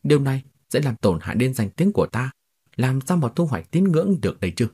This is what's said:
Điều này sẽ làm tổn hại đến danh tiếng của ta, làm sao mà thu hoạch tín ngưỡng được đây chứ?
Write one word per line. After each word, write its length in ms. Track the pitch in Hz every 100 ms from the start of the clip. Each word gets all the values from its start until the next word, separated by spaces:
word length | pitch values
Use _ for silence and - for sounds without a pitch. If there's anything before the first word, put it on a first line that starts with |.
Điều 160 | 147 147
này 240 | 139 135 - _ _
sẽ 120 | -
làm 140 | 143 110
tổn 240 | 104 85
hại 140 | 92 104
đến 180 | 127
danh 160 | 131 101
tiếng 220 | - 190
của 160 | 202 80
ta, 240 | 113 131 - _ _ _ -
làm 260 | 127 135
sao 160 | - 180
mà 120 | 127 -
thu 100 | 170
hoạch 260 | 104 -
tín 120 | 165
ngưỡng 380 | 190 156 196 180
được 180 | 101 -
đây 140 | 92 85
chứ? 120 | 117